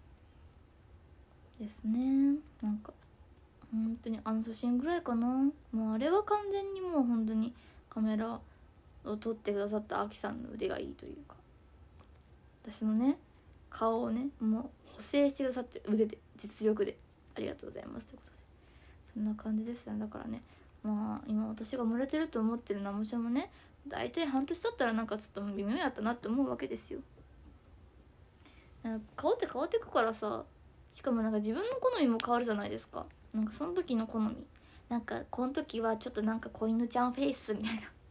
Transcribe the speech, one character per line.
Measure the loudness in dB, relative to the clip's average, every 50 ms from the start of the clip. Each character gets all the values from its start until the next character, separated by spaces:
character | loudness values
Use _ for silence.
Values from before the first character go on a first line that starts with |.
| -20 -20 -20 -20 -20 -20 -20 -20 -20 -20 -20 -20 -20 -20 -20 -20 -20 -20 -20 -20 -20 -20 -20 -20 -20 -20 -20 -20 -20 -20 -14 -12
で | -12 -12
す | -12 -6 -2
ね。 | 0 2 2 4 4 6 6 6 6 4 2 0 -8 -12 -4
な | -2 -2
ん | -2 -2 -4
か、 | -10 -18 -20 -20 -20 -20 -20 -20 -20 -20 -20 -20 -20 -20 -20 -14 -4
本 | -2 0 0 0 -2 -4 -4
当 | -4
に | -4 -4 -2
あ | 0 0
の | 0 0
写 | -2 -6
真 | -2 0 2 2 4
ぐ | 4
ら | 2 0 0
い |
か | 0 2 2
な。 | 2 4 4
も | 4 6 4 4 2 0 -12 -4 -2
う | 0 0 2 0
あ | 2
れ | 2 4
は | 4 4 4
完 | 4 2 2 2 0
全 | 0 0 -2 -2 -4
に | -4
も | -4 0 4 4
う | 4
本 | 4 4 2 2
当 | 2 2
に | 2 0 0 -2 -10 -20 -20 -20 -20 -20 -10
カ | -2 0
メ | 2 2 2 2
ラ | 0 -2 -4 -6 -10 -16 -20 -20 -20 -20 -20 -20 -20 -20 -20 -14 -8
を | -6 -6
撮 | -4 -2 -4
っ | -4
て | -2 -2 -2 0
く | 0
だ | 0 0
さ | 0 -2
っ | -2 -2
た | -2 -2
ア | -2 -2
キ | -4 -6
さ | -6 -6
ん | -6 -6 -10
の | -10 -8
腕 | -4 -4 -4
が | -2 -4
い | -6 -8
い | -10
と | -12 -14
い | -14 -14
う | -16 -16
か。 | -18 -20 -20 -20 -20 -20 -20 -20 -20 -20 -20 -20 -20 -20 -20 -20 -20 -20 -20 -20 -20 -20 -20 -20 -20 -20 -18 -16
私 | -14 -8 -2 0
の | 2 2
ね、 | 4 4 4 2 2 -2 -18 -20 -20 -20 -20 -20 -20 -20 -18
顔 | -4 0 2 2 2 2
を | 0 0
ね、 | 0 0 -2 -4 -4 0
も | 2 2 2 2
う | 0 -6 -10 -16 -20 -20 -16 -14
補 | -10
正 | 2 4 6 6 6
し | 4
て | 2 -2
く | 0
だ | 0
さ | -2
っ | -6
て、 | -6 -10 -10 -2 2
腕 | 4 4 4
で、 | 4 2 -8 -14 -20 -18
実 | -14 -12 -12 -8 0 2 2
力 | 4 4 2
で。 | -2 -2 -8 -16 -20 -20 -20 -20 -16 -8
あ | -6
り | -6 -6
が | -6
と | -8 -12
う | -12
ご | -12 -12
ざ |
い | -12
ま | -10 -10 -12
す。 | -12 -14
と | -18
い | -20
う |
こ | -20
と | -20 -20
で。 | -20 -20 -20 -20 -20 -20 -20 -20 -20 -20 -20 -20 -20 -20 -12 -6
そ | -4
ん | -2
な | -2 -2
感 | -4 -4 -2 -2 -2
じ | -2
で | -4 -8
す | -8 -8 -8
ね。 | -6 -6
だ | -6 -6
か | -8 -10
ら | -8
ね、 | -8 -8 -8 -10 -16 -20 -20 -20 -20 -20 -8
ま | -2 -2 0 0 0 -2 -4 -6
あ、 | -4 -2
今 | 0 0 0 -2
私 | -4 -6 -6 -6 -2
が | 0 0
盛 | 2 2 2
れ | 0 0
て | 0 0
る | 0 0
と | 0 0
思 | 0 2 0
っ | 0
て | -2 -4 -4
る | -2
ナ | -2 -4 -2
モ | -2 -2
シ | -2 -2
ャ | -2
も | -2 0
ね、 | 0 0 0 -2 -10 -20 -20 -20 -20 -18 -14
大 | -8 -6 -4 -4 -2 -2
体 | -2 -2
半 | 2 2 0 0
年 | 0 -4 -2
経 | -2 -2
っ | 0 2
た | 2
ら | 2 4
な | 2 0
ん | -2
か | -4 -6
ち | -6
ょ |
っ | -8 -8
と | -6 -6 -4 -4
微 | -2 0
妙 | 0 0
や | 2 0 0
っ | -2
た | 0
な | -2 -2 -2
っ | -2
て | -2 -2
思 | 2 2
う | 2 0
わ | 0
け | -2 -4 -4
で | -4 -6
す | -8 -10 -10
よ。 | -10 -10 -14 -20 -20 -20 -20 -20 -20 -20 -20 -20 -20 -20 -20 -20 -20 -20 -20 -20 -20 -20 -20 -20 -20 -20 -20 -20 -20 -20 -20 -20 -20 -20 -20 -20 -10
な | -6 -4 -4
ん | -4
か | -6 -10 -12 -2
顔 | 2 2 2
っ | 2
て | 0
変 | -4 -2 -2
わ | -2 2
っ |
て | 0 0
く | 0 2
か | 2 4 4
ら | 4 2
さ、 | 0 -2 -2 -2 -4 -6 -8 -16 -20 -20 -20 -20 -20 -20 -20 -20
し | -4
か | 0 0
も | 2 2
な | 2 2
ん | 2
か | 2
自 | 2 2
分 | 0 0 0 -2
の | -2 2
好 | 2 2 4 4
み | 4 4
も | 4 4
変 | 4 2
わ | 2 4
る | 4
じ | 2
ゃ | 0
な | 0 -2
い | -4
で | -6 -6
す | -8 -8
か。 | -8 -10 -10 -10 -14 -20 -20 -6 -2
な | -2
ん | -2
か | -2
そ | -2 -4 -4 -2
の | -2
時 | -2 -2 0 0 0
の | 0 0
好 | 0 0
み。 | 0 0 -2 -4 -12 -16 -18 -20 -20 -20 -20 -20 -10 -4
な | -4 -4
ん |
か、 | -4 -4 -6 -6 -6 -8
こ | -4 -2 -2
の | 0
時 | 0 -2 -4 -2 -4 0
は | 0 0 0 0
ち | -2 -6
ょ |
っ | -4
と | 0
な | 0 0 0
ん | 0
か | -4 -8
子 | -6 -2 0 2
犬 | 2 2 2 2
ち | 2
ゃ | 2 2
ん | 2
フ | 2 2
ェ | 0
イ | 0 0
ス | -2 -2 -4 -4
み | -2
た | -2 -4 -4
い |
な。 | -4 -6 -10 -16 -20 -20 -20